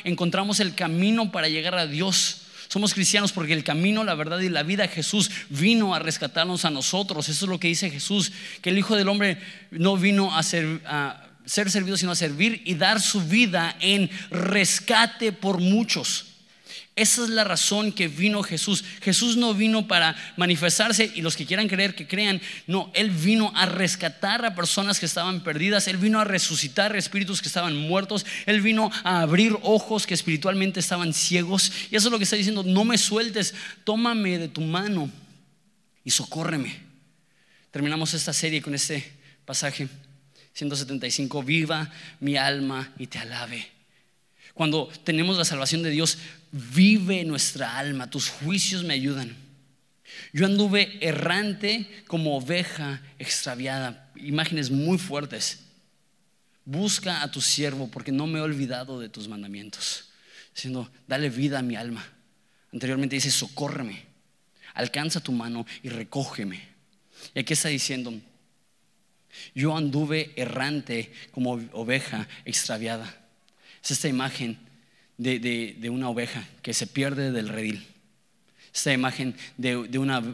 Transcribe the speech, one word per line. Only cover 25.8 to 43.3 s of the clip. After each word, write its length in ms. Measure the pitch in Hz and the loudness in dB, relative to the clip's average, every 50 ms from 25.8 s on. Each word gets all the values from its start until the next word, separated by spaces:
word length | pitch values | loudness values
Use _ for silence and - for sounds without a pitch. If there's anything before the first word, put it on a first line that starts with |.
| 196 | 2
Él 80 | 190 190 | 0 0
vino 240 | 180 196 220 220 214 | 2 4 4 4 4
a 60 | 214 | 2
resucitar 680 | 202 190 175 - - 160 - - 135 - 202 196 214 214 | 2 2 2 2 0 0 -2 -2 0 2 2 2 2 2
espíritus 440 | 196 - - - 196 196 180 196 - | -2 -2 -2 -2 -2 -2 -2 -2 -4
que 60 | - | -4
estaban 300 | 139 - 180 175 170 147 | -2 -2 -2 0 0 0
muertos. 480 | 147 151 160 180 196 196 - 214 190 - - - - - | -2 0 0 0 0 0 0 -2 -4 -4 -4 -8 -4 2
Él 140 | 202 214 214 | 2 4 4
vino 320 | 196 220 220 220 220 214 - - - | 6 4 4 4 2 0 0 -2 0
a 160 | 180 185 170 | 2 4 4
abrir 360 | 165 151 170 190 220 226 214 208 | 4 6 6 6 6 6 4 2
ojos 440 | - 190 220 214 - - 220 202 - | 4 4 4 4 4 2 -2 -2 0
que 80 | - 180 | 0 -2
espiritualmente 680 | 160 - 175 160 143 165 190 196 190 190 190 170 185 | -2 0 0 0 0 2 2 2 2 2 0 0 -2
estaban 320 | 170 - 180 175 175 165 156 | -2 0 0 0 0 0 0
ciegos. 580 | - - - 175 175 175 175 196 185 175 190 - - - - | 0 2 2 2 2 2 2 2 2 2 2 0 -4 -4 0
Y 60 | - | 2
eso 140 | 220 202 240 | 4 4 4
es 20 | |
lo 60 | 233 | 2
que 80 | 220 196 | 2 2
está 100 | - 214 | 2 2
diciendo, 280 | 208 190 208 208 196 185 | 2 2 2 0 0 2
"No 200 | 185 185 196 220 | 4 4 6 6
me 140 | 233 240 | 6 4
sueltes, 560 | 202 - - 208 220 233 226 190 214 185 - - - - - - - - | 4 4 2 2 0 0 0 0 -2 -2 -2 -4 -8 -12 -14 -14 -6 -2
tómame 520 | 214 214 220 233 240 233 220 202 185 180 | -2 0 2 2 2 2 2 2 2 0
de 120 | 170 165 147 | 0 -2 -4
tu 100 | - 156 | -4 -4
mano 500 | 160 156 165 180 202 214 202 170 143 131 - - - - - - _ _ _ _ _ _ _ _ _ _ _ _ - | -2 0 0 0 0 0 0 0 -2 -4 -6 -12 -20 -20 -20 -20 _ _ _ _ _ _ _ _ _ _ _ _ -4
y 80 | 131 | 0
socórreme". 720 | - - 123 - - 160 170 175 160 143 123 - - - - - - _ _ _ _ _ _ _ _ _ _ _ _ _ _ _ | 0 0 -2 -4 -6 -4 -2 -2 -2 -2 -4 -4 -8 -12 -16 -20 -20 _ _ _ _ _ _ _ _ _ _ _ _ _ _ _
Terminamos 420 | - 143 143 147 156 160 160 151 165 | -6 -2 -2 0 0 0 0 -2 -2
esta 200 | 156 147 156 143 | -2 -2 -2 0
serie 280 | - 165 160 156 147 | 0 0 0 -2 -2
con 140 | - 151 139 | -2 -2 -2
este 340 | 135 - - 156 139 - - - - - - - _ _ | -2 -2 -2 -2 -4 -6 -10 -16 -20 -20 -20 -20 _ _
pasaje, 420 | - 131 - 147 139 135 - 139 131 - - - - - - _ _ _ - - _ - | -6 -4 -2 -2 -2 -4 -4 -6 -8 -10 -14 -20 -20 -20 -20 _ _ _ -20 -20 _ -10
ciento 220 | - 151 143 143 | -6 -6 -4 -4
setenta 320 | 139 143 131 139 127 123 | -4 -4 -4 -6 -6 -4
y 40 | 120 | -2
cinco, 320 | - - 139 120 151 143 127 | -2 -2 -2 -2 -4 -4 -2
"Viva 460 | 135 160 165 156 151 160 156 156 - - - - - - - | 0 2 2 2 0 -2 -2 -4 -6 -10 -14 -18 -18 -10 -4
mi 160 | 139 143 143 | -2 0 2
alma 560 | 135 135 139 143 139 139 135 135 131 135 - - - | 2 2 2 0 0 -2 -2 -4 -4 -6 -10 -12 -12
y 80 | 131 | -12
te 120 | - - - | -10 -10 -10
alabe". 520 | 117 113 | -10 -8